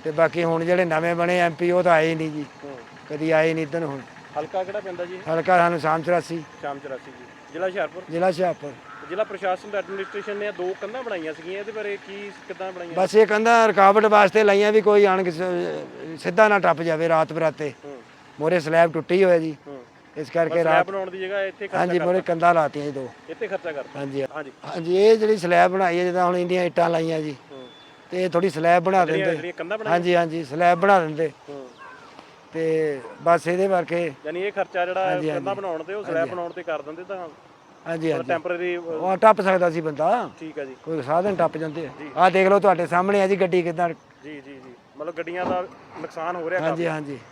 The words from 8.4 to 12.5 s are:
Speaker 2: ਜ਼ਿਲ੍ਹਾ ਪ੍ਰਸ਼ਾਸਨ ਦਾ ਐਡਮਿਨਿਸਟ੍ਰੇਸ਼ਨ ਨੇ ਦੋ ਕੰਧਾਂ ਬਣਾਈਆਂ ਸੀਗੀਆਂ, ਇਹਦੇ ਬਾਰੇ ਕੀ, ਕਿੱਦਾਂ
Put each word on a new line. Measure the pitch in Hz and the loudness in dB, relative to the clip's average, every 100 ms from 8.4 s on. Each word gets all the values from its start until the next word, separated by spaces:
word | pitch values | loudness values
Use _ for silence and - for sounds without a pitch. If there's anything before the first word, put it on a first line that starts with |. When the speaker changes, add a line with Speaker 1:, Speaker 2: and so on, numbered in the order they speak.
| 180 156 143 131 - - 143 | -2 -4 -10 -16 -18 -18 -12
Speaker 2:
ਜ਼ਿਲ੍ਹਾ | 180 214 | -6 -6
ਪ੍ਰਸ਼ਾਸਨ | 196 190 185 208 | -4 -4 -4 -6
ਦਾ | 202 | -8
ਐਡਮਿਨਿਸਟ੍ਰੇਸ਼ਨ | 180 196 196 208 202 202 | -8 -10 -10 -10 -10 -8
ਨੇ | 208 | -8
ਦੋ | 196 180 190 | -6 -6 -6
ਕੰਧਾਂ | 202 240 | -10 -10
ਬਣਾਈਆਂ | 240 196 156 | -8 -8 -8
ਸੀਗੀਆਂ, | 151 165 196 | -10 -10 -10
ਇਹਦੇ | 208 | -10
ਬਾਰੇ | 220 208 196 - | -8 -8 -10 -12
ਕੀ, | 196 202 185 | -14 -14 -16
ਕਿੱਦਾਂ | - | -16